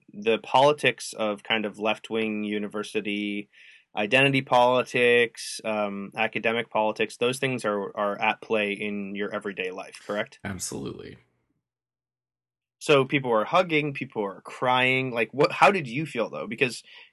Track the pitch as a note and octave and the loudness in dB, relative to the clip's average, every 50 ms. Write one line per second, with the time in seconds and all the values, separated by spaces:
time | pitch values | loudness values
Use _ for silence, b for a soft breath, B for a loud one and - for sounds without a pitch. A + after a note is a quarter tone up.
0 | _ _ - G2+ G#2 A2+ A2+ G#2 - - - C3 C3+ C#3+ D3+ D3 - C3 A#2 - | _ _ -18 -4 0 0 0 0 0 2 4 6 6 6 4 4 2 2 2 0
1 | - - - - A2 G#2+ G#2 G2+ - - A2+ A2 G#2 G#2 F#2 G2+ G#2 A2 G#2+ - | -6 -12 -6 -4 -2 -2 -2 -4 -4 -2 -2 -2 -2 -4 -6 -2 -2 -2 -2 -2
2 | - - A2+ A2+ A2 A2 G#2+ G#2 G#2+ G#2 G#2 G#2 G2+ G2+ G2 G#2 G#2 - - A2 | -4 -6 -4 -2 -2 -2 -2 -4 -4 -4 -4 -4 -4 -4 -6 -8 -8 -4 -4 -4
3 | G2 G#2 G2+ G#2 G#2 G#2 G2+ G2+ G2+ B B B B B B B B B _ G#2 | -4 -2 -4 -4 -4 -4 -6 -6 -8 B B B B B B B B B _ -4
4 | G#2+ G#2 A#2 C3 C#3 C#3 C3+ C3+ C3 - C3 B2 B2 B2 B2+ B2+ A#2+ - - B2+ | 0 2 4 4 6 4 4 2 2 4 4 6 6 6 6 4 2 0 0 2
5 | B2 A#2+ A#2+ A#2+ A#2+ A#2 - - - - - - - A2 G#2+ G#2+ G#2 G2+ G2+ G2 | 4 6 6 6 4 2 0 -6 -12 -12 -12 -8 -6 -4 -2 -2 -2 -2 -4 -8
6 | G2 F#2+ - A2+ A2 A2 - B2 G#2+ A#2 A2+ A#2 A#2 - - A2+ A2 G#2+ G#2+ - | -10 -10 -4 -4 -4 -2 -2 -2 -2 0 0 0 -2 -2 0 0 0 0 0 -2
7 | A2 G#2+ - - A#2+ A#2+ C3 C3 - B2+ B2+ A#2+ - G#2+ G#2 G2+ G2 F#2+ - - | -4 -4 -2 -2 -2 -2 0 -2 -2 -4 -2 -2 -2 -2 -2 -2 -4 -4 -4 -2
8 | G#2 G2+ G2+ - A2 A2 G#2 - - - A2+ G#2+ G#2 G#2 G2+ G2 G#2 G#2+ G2+ G#2 | -2 -2 -2 0 0 -2 -2 -2 -2 -2 0 0 0 0 -2 -4 -6 -6 -6 -6
9 | G2+ F#2+ G2+ G2 G#2 G2 G#2 G#2 G2+ G#2 F#2+ - F#2 F#2 F#2 F#2+ F2+ - - - | -8 -8 -6 -6 -6 -6 -6 -6 -6 -8 -8 -6 -8 -8 -8 -10 -12 -14 -16 -16
10 | - - G#2 G#2 G#2+ - - - - G2+ G2 F2+ - - - - C2+ A#1+ - - | -10 -6 -6 -4 -6 -6 -10 -12 -10 -10 -10 -8 -8 -8 -8 -8 -8 -10 -10 -12
11 | - - - - _ _ _ _ _ _ _ _ _ _ _ _ _ _ _ _ | -14 -16 -18 -20 _ _ _ _ _ _ _ _ _ _ _ _ _ _ _ _
12 | _ _ _ _ _ _ _ _ _ _ _ _ _ _ _ _ - - D3+ C#3 | _ _ _ _ _ _ _ _ _ _ _ _ _ _ _ _ 2 4 4 4
13 | C3 C3 - C#3+ C#3 B2+ A#2 G#2+ G#2 - D#3 F3 F#3+ F3 D#3+ D3+ D3 D3+ C#3 - | 6 4 0 -2 0 2 2 2 2 4 2 2 2 2 0 0 0 -2 -4 -6
14 | C3 B2 - A#2 G#2 G2 F#2 - - - - - - B2+ B2+ B2+ B2+ B2+ C3 C3 | -10 -8 -6 -4 -4 -4 -6 -10 -14 -16 -8 -2 0 2 4 4 4 4 2 2
15 | C3 C3 A#2+ A#2 A2+ A2+ - B2+ C#3+ - - - D#3+ F#3 G3+ F#3+ D3 A#2 A2+ C3+ | 0 -2 -2 -2 -2 -2 2 2 2 2 4 6 6 6 6 4 -2 -4 -4 -4
16 | D#3+ D3 - A#2+ G#2+ F#2 C#2+ D2 D2+ G#2 A#2 A2+ C#3 B2 A#2 - B B B B | -4 -4 -2 -4 -4 -4 -4 -8 -8 -8 -2 0 0 0 0 -6 B B B B
17 | B B | B B